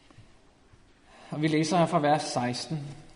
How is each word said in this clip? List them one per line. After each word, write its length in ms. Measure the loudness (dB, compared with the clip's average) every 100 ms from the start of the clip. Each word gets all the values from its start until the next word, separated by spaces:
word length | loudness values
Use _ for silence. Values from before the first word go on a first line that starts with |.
| -20 -20 -20 -20 _ _ _ -20 -20 _ _ -20 -12
Og 120 | -2
vi 60 | 0
læser 300 | 2 2 2
her 80 | 4
fra 140 | 2
vers 240 | 2 2
seksten. 560 | 0 -2 -2 -4 -6 -8 -8 -14 -16